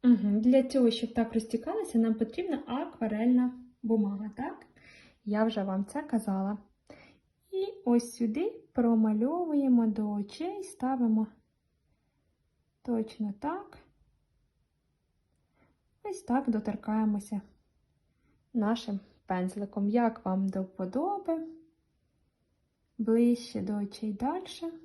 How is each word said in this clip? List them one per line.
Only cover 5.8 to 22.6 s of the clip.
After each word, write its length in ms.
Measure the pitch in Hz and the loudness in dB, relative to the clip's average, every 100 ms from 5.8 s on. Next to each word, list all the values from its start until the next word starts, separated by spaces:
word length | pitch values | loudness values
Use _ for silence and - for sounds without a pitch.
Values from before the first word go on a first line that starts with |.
це 180 | 196 285 | -2 -6
казала. 560 | 294 233 214 190 190 208 - _ _ - - _ _ _ _ | -2 -2 0 -2 -2 -4 -10 _ _ -20 -20 _ _ _ _
І 160 | 392 392 - | -6 -6 -4
ось 320 | - 240 240 - | 2 2 2 -4
сюди 360 | 233 226 403 440 - | -4 -2 -4 -6 -8
промальовуємо 1120 | - 233 226 220 214 240 339 349 294 269 247 226 | 0 2 4 4 2 0 0 0 0 4 4 4
до 240 | 208 214 | 0 -2
очей, 520 | 208 202 - 339 403 | -4 -6 -6 -8 -8
ставимо 640 | 381 - 254 262 233 220 214 _ _ _ _ _ _ _ _ _ _ _ _ _ _ _ | -12 -6 -4 0 2 2 0 _ _ _ _ _ _ _ _ _ _ _ _ _ _ _
точно 520 | - 233 220 - 208 202 | -4 -2 -4 -6 -6 -4
так. 380 | 285 359 403 - _ _ _ _ _ _ _ _ _ _ _ _ _ _ _ _ _ _ _ _ _ _ | -6 -6 -10 -20 _ _ _ _ _ _ _ _ _ _ _ _ _ _ _ _ _ _ _ _ _ _
Ось 200 | 415 381 | -10 -10
так 280 | - 247 277 | 0 0 0
доторкаємося 880 | 214 214 208 - 214 220 208 202 208 - _ _ _ _ _ _ _ _ _ _ | -2 -2 -6 -4 0 0 -2 -4 -10 -10 _ _ _ _ _ _ _ _ _ _
нашим 460 | 240 208 233 - 196 - _ _ | 0 0 0 -2 -8 -8 _ _
пензликом. 640 | 185 185 202 202 208 202 | -2 -2 -4 -8 -2 0
Як 360 | 233 233 233 | 2 2 0
вам 240 | - 190 196 | -4 0 0
до 140 | 190 | -2
вподоби? 840 | 190 - 185 240 349 403 - 330 320 320 320 _ _ _ _ _ _ _ _ _ | -6 -6 -4 -2 -2 -2 -2 -4 -4 -14 -20 _ _ _ _ _ _ _ _ _